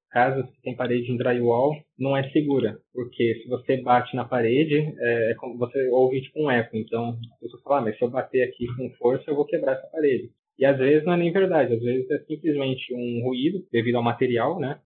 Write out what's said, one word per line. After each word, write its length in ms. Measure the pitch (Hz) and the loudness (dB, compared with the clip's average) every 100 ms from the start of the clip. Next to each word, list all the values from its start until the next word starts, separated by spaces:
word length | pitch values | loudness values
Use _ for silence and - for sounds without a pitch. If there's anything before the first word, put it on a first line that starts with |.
| _ | _
casas 400 | 123 131 135 - | 2 2 0 -6
que 120 | _ | _
têm 120 | 131 120 | -12 -6
parede 360 | 123 123 120 | -2 -2 -2
em 40 | 120 | -2
drywall 600 | 123 120 120 117 139 151 _ - | 0 0 2 2 0 -2 _ -6
não 220 | 135 135 | -2 -2
é 100 | 135 | 0
segura, 480 | 156 147 135 107 104 _ | 0 2 0 0 -6 _
porque 440 | 127 120 - 117 113 | -10 -10 -2 -2 -2
se 120 | 123 | -6
você 300 | 123 - 131 | -8 -2 -2
bate 380 | 127 123 120 127 | 2 2 2 -8
na 100 | 120 | -4
parede, 520 | 127 117 131 160 147 151 - | 0 2 2 2 0 -2 -4
é, 320 | 120 117 113 | -2 0 0
é 40 | 113 | -2
como 240 | 127 120 | -8 -6
você 280 | 120 139 127 | -4 -2 0
ouve, 320 | 127 131 135 | 2 2 0
tipo, 200 | 131 151 | -6 -4
um 80 | 147 | 0
eco. 260 | 120 110 110 | 0 0 -6
Então, 440 | 113 113 120 117 117 | -4 -4 -4 -8 -12
a 60 | _ | _
pessoa 220 | - - | -16 -16
fala, 160 | 139 143 | -2 0
"Ah, 40 | |
mas 160 | 113 - | 0 -2
se 40 | |
eu 60 | 123 | -2
bater 320 | 127 - 131 | -2 -2 0
aqui 240 | 123 - 120 123 | -2 -4 -8 -6
com 140 | 123 - | -8 -2
força, 320 | 120 139 - | 0 0 -2
eu 60 | 143 | -2
vou 100 | 147 | 0
quebrar 280 | 170 135 | 0 0
essa 140 | 135 - | -2 -4
parede." 400 | 160 147 117 - _ _ _ | 0 2 2 -2 _ _ _
E 60 | 135 | 2
às 120 | 135 | 4
vezes 260 | 135 151 | 4 4
não 100 | 165 | 4
é 40 | 175 | 2
nem 140 | 170 | 2
verdade, 420 | 190 185 160 120 | 2 2 2 2
às 80 | 117 | 2
vezes 300 | 120 131 131 | 0 -2 -2
é 80 | 147 | -4
simplesmente 760 | - 151 160 143 135 127 - | -4 -4 -2 0 0 -4 -6
um 300 | 123 120 117 | -6 -4 -2
ruído 420 | 127 123 151 196 - | -2 0 0 -2 -2
devido 240 | 117 113 120 | 0 2 2
ao 80 | |
material, 560 | 117 - 127 117 127 180 | 0 0 0 2 0 -2
né? 200 | 135 143 | -6 -8